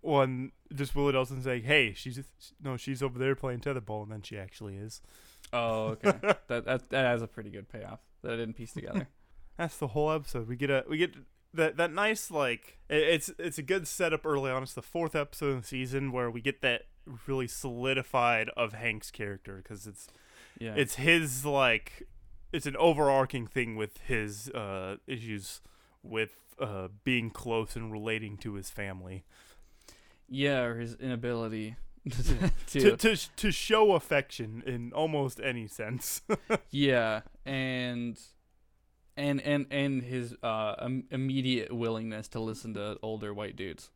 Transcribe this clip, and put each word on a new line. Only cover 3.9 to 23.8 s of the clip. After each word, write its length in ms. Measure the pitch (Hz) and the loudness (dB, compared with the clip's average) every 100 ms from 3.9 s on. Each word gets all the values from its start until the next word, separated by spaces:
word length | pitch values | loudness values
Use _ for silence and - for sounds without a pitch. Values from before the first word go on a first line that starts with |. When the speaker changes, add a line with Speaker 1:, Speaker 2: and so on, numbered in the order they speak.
| 107 | -8
Speaker 1:
and 100 | 104 | -8
then 80 | 110 | -12
she 160 | 101 104 | -10 -10
actually 400 | 95 - 107 98 | -12 -12 -12 -10
is. 240 | 110 - - - - - - | -10 -14 -18 -20 -20 -20 -6
Speaker 2:
Oh, 420 | 120 117 110 110 110 | -2 0 0 0 2
okay. 80 | 208 - | 2 2
Speaker 1:
<laughs> 300 | 202 - - | 2 2 2
Speaker 2:
That, 180 | 120 - | -4 0
that, 240 | 127 - | -2 0
that 160 | 131 131 | 2 4
has 160 | 120 | 2
a 40 | 113 | -2
pretty 220 | - 104 | -8 -12
good 220 | 101 98 | -12 -12
payoff 300 | 113 98 110 _ _ | -12 -12 -14 _ _
that 100 | - | -6
I 20 | 117 | -4
didn't 180 | 113 | -4
piece 180 | 113 113 | -6 -10
together. 340 | - - - 127 _ _ | -10 -4 -6 -6 _ _
<laughs> 240 | - - - | -20 -18 -6
Speaker 1:
That's 220 | 170 - | -6 -2
the 100 | 139 | -2
whole 220 | 147 151 | 0 2
episode. 380 | 156 143 127 113 | 0 -2 -6 -4
We 80 | 123 | -2
get 120 | 139 | 2
a, 160 | 135 - | 2 2
we 120 | 156 | 0
get 160 | 170 - - _ _ | 0 0 -20 _ _
that, 240 | 160 156 147 | 0 2 4
that 140 | 170 | 0
nice, 380 | 160 208 220 - | 2 2 2 -2
like, 480 | 160 135 117 - - - | 0 2 0 -6 -20 0
it, 60 | 151 | 2
it's, 280 | 156 165 - - | 6 4 2 -6
it's 180 | 170 165 | -6 -6
a 40 | |
good 260 | 139 190 165 | 0 0 0
setup 380 | - 175 160 156 | 0 0 2 0
early 240 | 143 135 | 0 2
on. 120 | 131 | -2
It's 120 | 131 | -4
the 80 | - | -10
fourth 320 | - 170 165 | -6 -2 0
episode 400 | 156 143 - 143 131 | 0 -2 -2 0 0
of 60 | |
the 40 | 110 | -2
season 460 | 131 127 135 139 | -6 -2 -2 -2
where 180 | 127 120 | 0 -2
we 120 | 117 | 0
get 180 | 123 - | -2 0
that 220 | 135 120 - - - 120 - | 0 0 -4 -20 -18 -14 -4
really 220 | 135 120 | -2 -2
solidified 1000 | - 135 120 127 135 127 131 120 113 110 - | -4 -6 -2 0 0 0 2 4 4 0 0
of 180 | 113 | -2
Hank's 360 | 107 117 110 - | 0 -4 -2 -8
character, 500 | - 104 98 - 98 95 | -8 -6 -6 -10 -16 -14
'cause 200 | 104 101 | -14 -14
it's, 180 | 95 - - - - - - | -16 -20 -20 -20 -20 -20 -12
Speaker 2:
Yeah. 160 | 113 110 | -6 0
Speaker 1:
it's 180 | 139 | 0
his, 500 | - 143 170 156 127 | 2 6 6 4 -2
like, 600 | 147 139 131 113 - - - - - - - | 0 4 4 4 -2 -16 -18 -18 -18 -18 -6
it's 120 | 165 147 | -4 -4
an 100 | 135 | 6
overarching 720 | 165 151 143 135 131 135 113 | 6 8 6 6 4 0 -4
thing 280 | - 117 | -2 -2
with 220 | 110 | -2